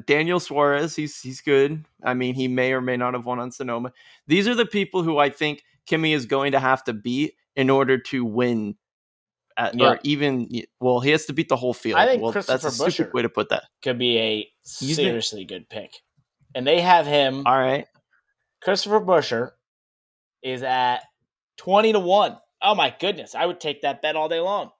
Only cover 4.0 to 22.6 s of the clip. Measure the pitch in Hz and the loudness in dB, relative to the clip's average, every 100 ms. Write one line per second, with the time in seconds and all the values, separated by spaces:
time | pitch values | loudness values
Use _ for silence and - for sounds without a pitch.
4 | _ _ - 170 202 240 233 208 190 185 | _ _ -2 0 2 0 0 -2 -2 -2
5 | 165 147 143 135 151 147 _ _ - 160 | 0 2 2 0 -4 -4 _ _ -4 -2
6 | 160 151 117 139 143 135 131 131 - 110 | 0 0 0 -2 0 2 2 0 -2 -6
7 | 120 123 151 - _ - 135 135 135 131 | -4 -2 -4 -6 _ -2 2 4 4 0
8 | - 135 120 107 123 117 107 104 _ _ | -2 -4 -4 0 0 0 -4 -8 _ _
9 | _ _ _ _ _ - 117 117 131 - | _ _ _ _ _ -4 -4 2 2 2
10 | 143 147 147 131 117 117 - - 127 123 | 0 0 0 -2 -4 -8 -10 -2 0 2
11 | 131 156 - 143 156 131 127 123 110 110 | 4 2 0 -4 -2 0 -2 -4 0 2
12 | 220 247 113 202 - 131 151 120 165 - | 2 2 0 -2 -2 -2 -2 -2 -2 -2
13 | 139 123 117 - 107 - - _ 135 120 | -2 -2 -2 -2 -2 -4 -6 _ -6 -2
14 | 123 117 110 107 104 _ - - 131 156 | 0 0 0 -4 -8 _ -20 -10 -6 -2
15 | 135 117 107 107 90 95 85 110 98 - | -2 -2 -6 -8 -14 -16 -16 -16 -16 -20
16 | _ _ _ _ _ 131 127 165 175 175 | _ _ _ _ _ -4 2 4 6 4
17 | 147 147 135 135 135 131 131 139 - _ | 6 2 2 0 2 2 2 0 -4 _
18 | _ _ _ _ _ _ - 196 208 214 | _ _ _ _ _ _ -2 -2 2 2
19 | 185 175 139 113 131 - _ _ _ _ | 4 2 2 -2 -4 -10 _ _ _ _
20 | _ _ _ _ 131 127 127 127 123 123 | _ _ _ _ -8 -6 -2 0 0 0
21 | - _ _ _ _ - - 196 220 214 | -6 _ _ _ _ -12 0 4 4 2
22 | 180 196 180 - _ - | 4 4 2 -2 _ -4